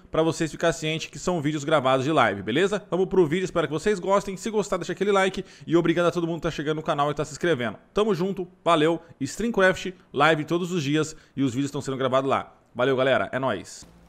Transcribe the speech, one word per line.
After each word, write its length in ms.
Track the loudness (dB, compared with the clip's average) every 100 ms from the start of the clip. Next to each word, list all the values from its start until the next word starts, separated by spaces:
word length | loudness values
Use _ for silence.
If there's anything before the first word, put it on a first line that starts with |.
| -4
pra 140 | 0
vocês 260 | 0 0 -4
ficarem 260 | -2 -2 0
cientes 320 | -4 -6 -8
que 120 | -8
são 200 | -4 -2
vídeos 220 | -2 -2
gravados 420 | 2 2 4 2
de 60 | 2
live, 320 | 4 2 0
beleza? 420 | -2 0 0 -2 -2
Vamos 160 | -2 2
pro 180 | 4 4
vídeo, 160 | 2
espero 240 | -2 -2 -2
que 40 |
vocês 280 | -2 -2 0
gostem. 360 | 2 0 0 -6
Se 140 | -4
gostar, 260 | -4 -2 -4
deixa 140 | -4
aquele 200 | -2 2
like 320 | 2 2 -2 -10 -14
e 120 | 0 2
obrigado 300 | 4 2 2
a 40 |
todo 160 | 0 -2
mundo 120 | -2
que 40 |
tá 80 | -4
chegando 280 | -4 -4 -2
no 40 |
canal 140 | -2 0 0
e 40 |
tá 120 | -2 -6
se 60 |
inscrevendo. 440 | -2 0 0 -2 -6 _
Tamo 220 | 0 0
junto, 340 | 0 -2 -4 -8 -4
valeu, 380 | 2 4 4 2 -6 -10
StreamCraft, 720 | -8 -4 -2 2 2 2 -4 -12 _
live 320 | 2 4 4 0
todos 260 | -2 -2
os 100 | -4
dias 320 | 0 0 -2 -6 -12 -4
e 60 |
os 100 | -2
vídeos 180 | -2 -4
tão 120 | -4
sendo 160 | -6 -4
gravados 300 | 0 0 2
lá. 260 | 0 -2 -14 _
Valeu, 220 | -2 0 2
galera, 320 | 2 2 0
é 60 | -2
nóis. 480 | -2 -4 -8 -18 -20 -20